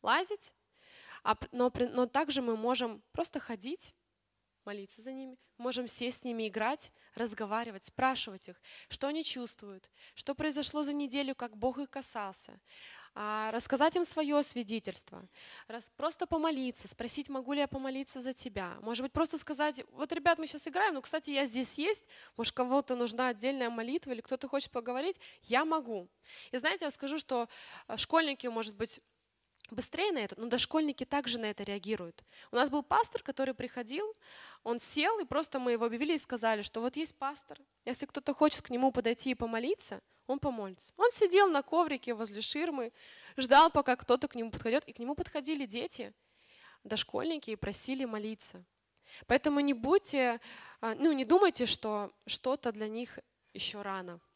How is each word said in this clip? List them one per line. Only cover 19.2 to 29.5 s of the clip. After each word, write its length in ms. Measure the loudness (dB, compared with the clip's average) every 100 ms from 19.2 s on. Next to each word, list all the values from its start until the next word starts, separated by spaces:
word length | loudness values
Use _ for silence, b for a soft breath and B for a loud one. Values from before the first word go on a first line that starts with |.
| 0 0
сказать: 460 | -2 0 0 0 -12
«Вот, 200 | -8 -4
ребят, 260 | 2 4 2
мы 80 | 0
щас 200 | -6 -6
играем, 280 | 0 0
но, 80 | 0
кстати, 280 | -4 -6 -2
я 160 | 0 0
здесь 320 | 0 -2 -2
есть, 300 | 0 0 -4 B B -4
может, 180 | -4
кого-то 420 | 0 2 2 2 0
нужна 320 | 0 2 0
отдельная 420 | 2 -2 0 -2
молитва 420 | -2 -2 -4 -4
или 100 | -8
кто-то 260 | -4 -6 -2
хочет 220 | -2 -2
поговорить, 500 | -6 -4 -2 -2 -4 B B
я 220 | 0 2
могу». 440 | 4 0 -2 -8 -8 _ B B B
И 60 | -2
знаете, 280 | 0 0 -2
я 40 |
скажу, 280 | -4 -4 -4
что, 300 | -2 -2 -4 B B B B
э, 100 | -4
школьники, 500 | 2 4 4 0 -4
может 260 | -4 -6
быть, 260 | -6 -6 -6 _ _ _ _ _